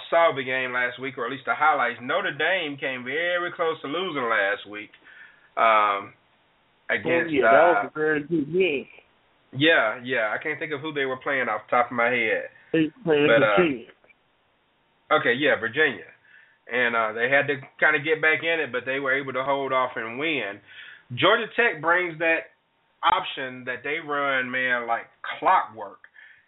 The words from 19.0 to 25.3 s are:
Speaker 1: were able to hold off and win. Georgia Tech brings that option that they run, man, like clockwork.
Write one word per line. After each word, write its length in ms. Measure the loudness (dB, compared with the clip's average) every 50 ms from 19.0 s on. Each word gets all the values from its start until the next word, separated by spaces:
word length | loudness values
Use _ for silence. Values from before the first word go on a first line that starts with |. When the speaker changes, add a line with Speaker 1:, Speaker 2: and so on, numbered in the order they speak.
Speaker 1:
were 120 | -2 -2 -2
able 220 | -2 -2 -4 -6
to 100 | -4 -2
hold 280 | -2 -2 -2 -2 0 0
off 240 | 0 0 0 -4
and 220 | -6 -8 -8 -8 -6
win. 420 | -4 -4 -4 -4 -4 -6 -8 -12 -16 -20 -20 -20 -20 -20 -20 -20 _ -12 -4
Georgia 340 | 2 4 4 4 4 2 -2 -2
Tech 280 | 0 0 0 0 0 0
brings 360 | 2 2 2 2 -2 -4 -2
that 320 | 0 0 0 0 -2 -8 _ _ _ _ _ _ _ _ _ _ 0
option 640 | 2 2 2 0 -4 -8 -8 -8 -8 -10 -10 -10
that 180 | -8 -8 -8 -6
they 160 | -6 -6 -6
run, 500 | -6 -4 -4 -2 0 0 0 0 -2 -2
man, 360 | -2 -2 0 0 0 0 0
like 240 | 0 -2 -2 -4 -8 _ _
clockwork. 800 | -12 -10